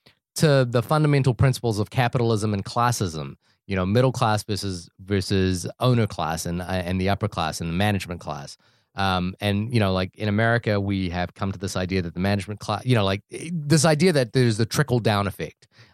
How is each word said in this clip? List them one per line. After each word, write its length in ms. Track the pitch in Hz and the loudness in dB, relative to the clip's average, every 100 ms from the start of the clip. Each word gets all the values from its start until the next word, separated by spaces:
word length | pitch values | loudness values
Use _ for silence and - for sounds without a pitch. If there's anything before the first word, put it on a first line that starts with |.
| _ _ _ - | _ _ _ 2
to 280 | 160 139 123 | 4 6 4
the 140 | 120 | 0
fundamental 520 | - 156 151 143 135 | 2 2 4 4 2
principles 440 | 117 135 - 117 101 | 4 2 2 -2 -2
of 100 | 107 | -2
capitalism 640 | - 120 127 117 110 107 | 0 0 2 0 0 0
and 100 | 101 | -2
classism, 680 | - 123 120 117 95 78 69 - _ _ - | -2 0 0 0 -2 -4 -10 -12 _ _ -4
you 80 | 95 | -2
know, 100 | 92 | 2
middle 260 | 110 127 | 4 2
class 300 | - 117 107 | 2 0 0
versus, 440 | - 98 98 90 85 _ | -2 -6 -4 -8 -12 _
versus 680 | 92 101 90 98 92 92 - - | -4 -2 0 0 2 0 -4 -2
owner 260 | 127 120 104 | 2 2 0
class 380 | - 80 82 87 | -2 -4 -4 -4
and, 140 | 87 | -6
uh, 20 | 87 | -4
and 340 | 92 87 92 | -4 -2 0
the 80 | 92 | 0
upper 200 | 101 107 | 0 -2
class 320 | - 80 - | -4 -4 -4
and 100 | 85 | -4
the 40 | |
management 460 | 87 104 101 85 87 | 0 0 0 -4 -10
class. 360 | 82 73 69 - _ _ _ | -8 -10 -12 -18 _ _ _
Um, 400 | - 98 92 90 92 | -4 -2 0 -2 -4
and, 320 | 101 101 113 | -4 -2 0
you 80 | 123 | 0
know, 140 | 98 | 2
like, 200 | 92 92 - | 0 -2 -4
in 120 | 107 | -2
America, 500 | 104 113 117 110 101 | 0 2 0 0 0
we 300 | 98 98 92 | 0 -2 -2
have 240 | 90 87 | -4 -6
come 180 | - 98 | -4 -6
to 80 | 92 | -4
this 180 | 95 95 | -6 -4
idea 260 | 90 92 | -2 -2
that 100 | 85 | -4
the 80 | 82 | -2
management 400 | 95 101 98 104 | 0 0 -4 -10
class, 240 | - 104 | -6 -6
you 100 | 127 | 0
know, 120 | 120 98 | 2 2
like, 160 | 101 - | -2 -6
eh, 160 | - 160 | -14 -8
this 360 | 170 147 156 131 | -8 2 4 4
idea 260 | 151 185 | 4 4
that 220 | 151 120 | 2 2
there's 240 | 131 120 107 | 2 2 2
the 80 | 113 | 0
trickle 320 | - 147 123 | 0 0 2
down 280 | 110 104 98 | 2 0 -2
effect. 400 | - 78 - _ _ - | -4 -10 -12 _ _ -20